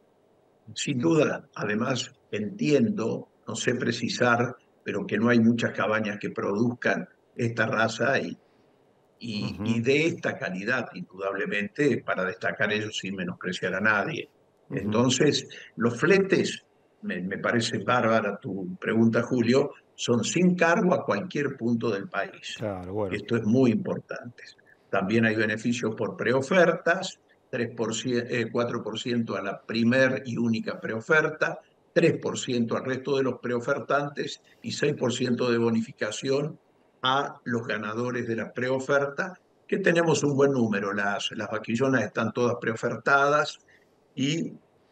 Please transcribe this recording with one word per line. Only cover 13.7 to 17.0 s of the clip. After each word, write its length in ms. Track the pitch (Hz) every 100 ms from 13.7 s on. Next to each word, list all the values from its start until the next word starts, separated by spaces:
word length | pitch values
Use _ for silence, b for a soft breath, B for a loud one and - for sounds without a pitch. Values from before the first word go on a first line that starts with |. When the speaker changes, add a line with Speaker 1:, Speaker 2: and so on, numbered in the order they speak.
Speaker 1:
a 60 | 95
nadie. 480 | 107 104 95 104 - _ _ _ -
Speaker 2:
Ujú. 100 | 92
Speaker 1:
Entonces, 640 | 101 107 127 - 147 - - B B -
los 240 | 117 117
fletes, 640 | 160 196 190 147 98 - - _ _ _